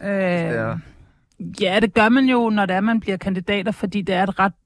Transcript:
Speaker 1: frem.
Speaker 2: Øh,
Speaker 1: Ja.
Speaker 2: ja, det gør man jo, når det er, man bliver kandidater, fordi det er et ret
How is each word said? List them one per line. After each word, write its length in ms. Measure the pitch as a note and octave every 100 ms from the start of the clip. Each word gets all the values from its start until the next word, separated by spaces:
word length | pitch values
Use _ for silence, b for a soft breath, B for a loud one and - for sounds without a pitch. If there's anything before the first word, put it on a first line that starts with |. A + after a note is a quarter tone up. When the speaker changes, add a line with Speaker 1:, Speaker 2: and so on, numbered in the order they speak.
Speaker 1:
frem. 80 | G3+
Speaker 2:
Øh, 420 | G3 F#3 F3 E3
Speaker 1:
Ja. 220 | C3+ A2+ E3+ - b b b b - - -
Speaker 2:
ja, 180 | F#3+ G3
det 140 | G#3+
gør 160 | A3+ G#3+
man 160 | B3 C4
jo, 240 | B3 A#3
når 160 | G#3+ G3
det 100 | F#3
er, 60 |
man 180 | G#3 A3+
bliver 180 | G3+ F#3+
kandidater, 540 | G3 F#3 F3+ G3+ F#3
fordi 300 | G#3 G3 G3+
det 140 | F#3+ F#3
er 80 |
et 160 | F#3+ -
ret 140 | G3 -